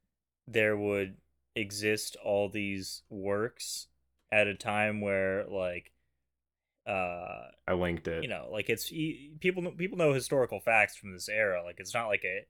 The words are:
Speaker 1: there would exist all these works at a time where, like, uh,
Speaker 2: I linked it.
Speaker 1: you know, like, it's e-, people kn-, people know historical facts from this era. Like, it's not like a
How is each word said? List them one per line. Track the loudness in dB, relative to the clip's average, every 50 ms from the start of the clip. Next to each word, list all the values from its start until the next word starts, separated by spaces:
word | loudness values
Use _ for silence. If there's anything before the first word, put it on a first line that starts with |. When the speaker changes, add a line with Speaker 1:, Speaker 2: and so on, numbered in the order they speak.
| _ _ _ _ _ _ _ _ _
Speaker 1:
there | -2 2 4 4 4 4
would | 2 2 2 2 2 0 -2 -4 -10 _ _ _ _ _ _ -6
exist | -6 -4 -4 -4 0 2 2 2 2 0 -6 -10 -6 -2
all | 0 2 2 2
these | 0 -2 -2 -4 -2 -4 -6 -6 -8 -10 -12 -14 -14
works | -10 -6 -2 -2 0 0 0 -2 -4 -8 -10 -8 -8 -8 -10 -14 _ _ _ _ _ _ _ 0
at | 2 4 4
a | 4 2
time | -2 -2 -2 0 2 2 2 0 0
where, | 0 2 2 2 2 2 2 0 -2 -2
like, | -2 -2 -2 -2 -2 -6 -10 -14 _ _ _ _ _ _ _ _ _ _ _ _ _ _ _ _ _ _ -6
uh, | -2 0 0 0 0 -2 -6 -8 -8 -10 -10 -12 -16 -20 _ _
Speaker 2:
I | 0 2
linked | 2 2 2 0 0 -2 -2
it. | -2 -2 -2
Speaker 1:
you | -4
know, | -4 -6 -6 -6
like, | -4 -2 0 0
it's | 0 0 -2 -4
e-, | -4 -2 -2 -2 -4 -6 -12 -18 -10 -4
people | -2 -2 0 0 -2
kn-, | -4 -4
people | -4 -6 -4 0
know | 2 4 4 4
historical | 4 2 2 2 2 2 2 0 -2
facts | 2 4 6 6 6 4 2
from | -4 -14 -12 -12
this | -10 -6 -2
era. | 0 2 2 2 2 0 -2
Like, | -6 -10 -12
it's | -8 -4 -2
not | -2 2
like | 2 2 2 0
a | -2 -4 -6 -8